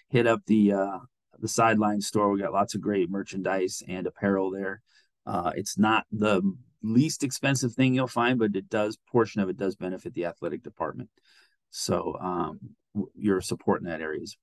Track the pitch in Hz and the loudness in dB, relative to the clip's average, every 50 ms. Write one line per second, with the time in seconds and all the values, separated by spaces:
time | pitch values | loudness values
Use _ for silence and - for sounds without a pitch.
0 | _ _ - 123 117 117 113 107 101 - 110 110 104 101 101 98 95 98 95 92 | _ _ 2 4 4 4 2 2 2 4 4 6 6 6 4 4 0 -2 -4 -8
1 | - - _ _ _ _ _ - - 110 - - 113 113 113 107 107 104 104 104 | -12 -16 _ _ _ _ _ -8 -8 -4 0 2 4 4 4 4 2 2 0 0
2 | 101 - - 107 104 101 101 98 98 - - 98 101 - - 104 87 101 104 98 | -2 -2 0 2 2 2 2 0 0 0 0 0 0 0 -2 -4 -2 0 0 2
3 | 90 87 95 98 98 - - 98 92 92 95 95 92 92 - - - - 92 92 | 0 0 -2 -6 -6 -6 -6 -6 -4 -2 0 0 -2 -2 -4 -6 -10 -8 -8 -6
4 | 92 90 - - - 98 98 95 95 95 92 98 98 95 98 98 _ _ _ _ | -6 -6 -4 -2 0 2 2 2 0 0 -2 -4 -6 -6 -8 -10 _ _ _ _
5 | _ _ _ _ - - - 90 87 85 - 87 95 - - - 104 107 110 107 | _ _ _ _ -10 -6 -4 -2 -2 -2 -2 -4 -4 -4 0 2 2 4 4 2
6 | - _ - 107 104 107 104 92 95 98 92 - - _ _ _ - 107 113 117 | 0 _ -4 0 2 2 2 2 2 0 -2 -4 -10 _ _ _ -4 0 4 4
7 | 147 160 147 - - 131 - - - 139 139 131 - 120 113 - 131 131 127 131 | 4 4 2 -2 -4 -4 -4 -2 -2 0 0 0 -2 -2 0 2 2 2 4 2
8 | 131 120 - 120 117 120 127 123 113 107 104 98 98 - - 110 107 107 110 - | 0 -2 0 0 2 2 2 2 2 2 0 -2 -4 -2 -2 0 0 -2 -4 -8
9 | _ _ - 123 113 110 - 107 98 92 90 - 98 95 92 - 87 90 92 92 | _ _ 2 2 2 2 2 -2 -2 -2 -2 -2 -4 -4 -4 -4 -6 -6 -6 -8
10 | - 90 - - 87 85 82 - - 85 76 82 82 76 - - 85 76 71 - | -8 -10 -6 -6 -6 -6 -6 -6 -6 -6 -6 -8 -10 -12 -10 -8 -8 -6 -6 -8
11 | - - _ _ _ _ _ _ _ _ _ _ _ _ - - - - - 87 | -12 -16 _ _ _ _ _ _ _ _ _ _ _ _ -12 -8 -4 -2 -2 -2
12 | 90 85 - - - 92 90 87 82 78 76 - - - - _ _ _ - 104 | -2 -4 -6 -6 -6 -4 -4 -4 -4 -6 -8 -12 -16 -18 -20 _ _ _ -6 -6
13 | 95 - - - 101 104 98 92 90 - - - - - 98 - - 90 82 78 | -6 -6 -6 -4 0 2 2 2 0 -2 -6 -4 0 0 0 0 0 -4 -6 -6
14 | 80 78 76 76 - - - _ | -6 -6 -6 -6 -8 -10 -14 _